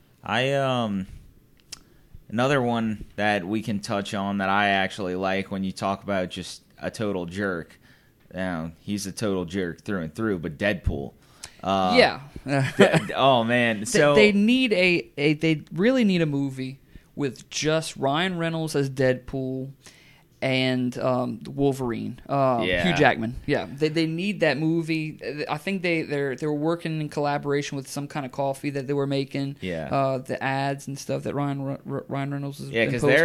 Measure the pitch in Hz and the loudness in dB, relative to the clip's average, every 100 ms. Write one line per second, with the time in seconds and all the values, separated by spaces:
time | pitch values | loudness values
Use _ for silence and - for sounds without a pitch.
0 | _ _ - 110 131 139 135 123 113 98 | _ _ -4 0 0 0 0 0 0 -2
1 | 95 - - - _ _ - - - _ | -6 -12 -20 -20 _ _ -20 -20 -20 _
2 | _ - - 110 131 143 120 117 110 104 | _ -20 -6 0 2 2 2 0 -2 -4
3 | - - 104 104 87 110 101 101 - 101 | -8 -2 2 2 0 -4 -2 -4 -2 -4
4 | 98 104 98 101 95 101 101 98 95 - | -2 -4 -2 0 2 2 4 2 0 -2
5 | 92 90 95 95 95 98 95 - 98 98 | -4 -2 0 -2 -4 -4 -4 -2 -4 -2
6 | 95 95 90 - 87 - _ - 92 - | -2 -2 -2 -6 -12 -14 _ -10 -8 -4
7 | 104 95 85 92 101 85 78 - - - | -4 -4 -4 -4 -2 -4 -8 -18 -20 -20
8 | _ _ - 90 92 82 82 - - 101 | _ _ -14 -6 -4 -4 -6 -10 -6 -6
9 | 95 - 107 95 85 98 87 78 - 98 | -6 -4 -2 -2 -2 -2 -4 -6 -6 -4
10 | 80 - 113 92 82 71 101 95 - 71 | -4 -2 -2 0 -4 -2 -2 0 -2 -4
11 | 65 - _ - - - - 98 92 247 | -8 -14 _ -20 -20 -6 0 2 4 6
12 | 165 95 143 - 131 139 131 - 190 156 | 4 2 -10 -10 -2 0 2 6 6 6
13 | 101 - 135 127 113 123 117 107 110 - | 0 2 6 6 4 4 2 0 0 4
14 | 147 143 208 202 214 254 254 185 185 175 | 6 8 6 6 4 4 4 4 4 2
15 | - - 147 151 160 156 - 156 220 262 | -2 0 2 2 2 0 -2 0 2 4
16 | 214 180 160 139 139 131 131 135 - - | 4 4 2 0 -2 -4 -8 -10 -20 -20
17 | _ - 143 - - - 147 160 156 - | _ -4 -4 -4 -10 -2 0 0 -2 -2
18 | 135 147 185 170 165 165 160 147 139 131 | 0 2 0 0 -2 -2 -2 0 0 2
19 | 131 127 - 135 131 131 131 - - - | 2 2 -2 -6 -4 -6 -8 -14 -20 -20
20 | - - _ - 131 131 131 127 123 - | -20 -20 _ -4 0 2 2 2 0 0
21 | 131 127 123 117 - 139 139 135 123 110 | 0 0 -2 -6 -6 0 2 2 -2 -4
22 | 107 123 - 139 131 120 101 90 175 170 | -6 -8 -4 2 2 2 2 2 2 4
23 | 139 107 113 120 - 131 90 139 156 156 | 4 4 -2 -4 -2 -2 -2 -2 0 2
24 | 160 165 196 185 160 135 160 170 160 160 | 0 -2 -4 0 2 2 2 0 0 -2
25 | 156 - 107 147 - 151 190 196 175 165 | -4 -6 -8 -6 -4 -4 -4 -2 0 0
26 | 110 143 139 127 151 147 156 170 170 160 | 0 -2 -2 -2 -2 0 0 -2 -2 -4
27 | 151 - 143 143 143 143 143 143 131 143 | -4 -2 -2 -2 0 -2 -2 -6 -8 -8
28 | 143 151 131 - 139 135 147 139 127 143 | -6 -6 -6 -4 -4 -4 -4 -4 -2 0
29 | 139 139 139 139 139 139 92 82 71 139 | 0 0 -2 -4 -6 -6 -6 -4 -2 0
30 | 135 131 131 131 135 135 139 139 - 139 | 0 0 -4 -4 -2 -2 -2 -4 -8 -10
31 | - 135 139 143 143 139 135 139 - 139 | -6 -4 -4 -4 -2 -4 -6 -8 -8 -8
32 | - 139 139 143 143 139 135 113 139 123 | -6 -4 -4 -4 -6 -8 -4 0 2 4
33 | 143 143 | 4 6